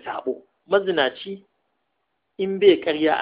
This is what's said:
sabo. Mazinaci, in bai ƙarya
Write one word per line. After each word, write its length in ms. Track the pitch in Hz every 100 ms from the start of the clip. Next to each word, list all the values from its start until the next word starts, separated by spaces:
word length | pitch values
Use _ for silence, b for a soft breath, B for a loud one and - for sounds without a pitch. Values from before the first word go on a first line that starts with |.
sabo. 400 | 123 - 131 - - _ -
Mazinaci, 760 | 196 190 165 131 127 196 196 _ _ _ _ _ _ _ _ _ -
in 220 | 190 196
bai 180 | 196 165
ƙarya 320 | 170 151 156 -